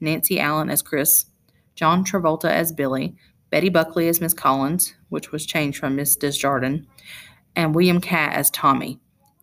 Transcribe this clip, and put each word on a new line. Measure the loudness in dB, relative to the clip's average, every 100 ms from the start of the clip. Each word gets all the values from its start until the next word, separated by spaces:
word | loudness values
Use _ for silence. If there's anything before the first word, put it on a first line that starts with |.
Nancy | -2 -2 0 0
Allen | 0 0 -2
as | -4
Chris, | -2 -2 2 2 0 _ _ _ _ -2
John | 2 2
Travolta | 2 0 0 0 0
as | 0 0
Billy, | -2 -2 -2 -4 -8 _ _ _
Betty | 0 2
Buckley | 2 2 0 0
as | 0
Miss | -2
Collins, | -2 0 0 0 -2 -4 -8 _
which | -10 -8
was | -8 -6
changed | -2 -2 -4
from | -4 -2
Miss | -2 -2
Desjardins, | -2 -2 0 0 -2 -4 -8 _ -20 -20 -20 -20 _ -2
and | 0
William | 4 4 4
Catt | 2 0 0
as | 0 -2
Tommy. | 2 2 2 0 -10 _ _ _ _